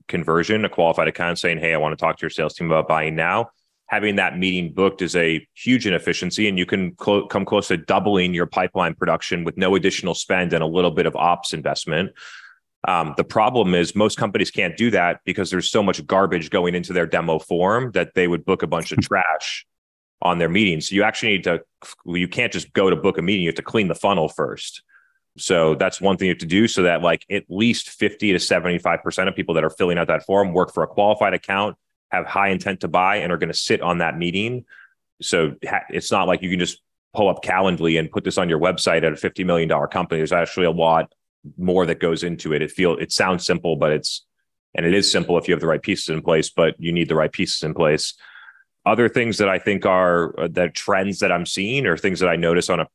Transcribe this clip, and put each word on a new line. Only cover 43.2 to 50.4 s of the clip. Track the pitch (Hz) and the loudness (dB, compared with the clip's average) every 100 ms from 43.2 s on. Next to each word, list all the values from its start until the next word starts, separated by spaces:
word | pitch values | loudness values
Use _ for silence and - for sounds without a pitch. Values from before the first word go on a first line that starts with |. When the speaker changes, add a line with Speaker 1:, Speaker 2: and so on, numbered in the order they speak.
| 95 90 | 0 0
Speaker 1:
simple, | - 87 87 78 | 0 -2 0 0
but | 78 | 2
it's, | 78 - - - _ _ _ _ | 0 -2 -10 -14 _ _ _ _
and | - 82 | -2 2
it | |
is | 98 101 | 2 2
simple | 98 85 87 | 0 2 0
if | 85 | 2
you | |
have | 82 | 0
the | 80 | 0
right | 76 | 0
pieces | - 92 - | -2 -4 -4
in | 80 | -4
place, | 80 80 - | 0 0 2
but | - 82 - | 2 2 0
you | 82 | -2
need | 87 80 | -2 0
the | |
right | 78 78 | 0 0
pieces | - 90 - | -2 -4 -4
in | 80 | -4
place. | 78 78 78 - - - - - - _ _ | 0 2 2 -2 -10 -20 -20 -20 -20 _ _
Other | - 110 117 | 0 2 2
things | 131 117 95 | 2 -2 0
that | 101 | 2
I | 92 | 2
think | - 98 98 | 0 0 2
are, | 92 90 87 82 - | 4 4 2 0 -2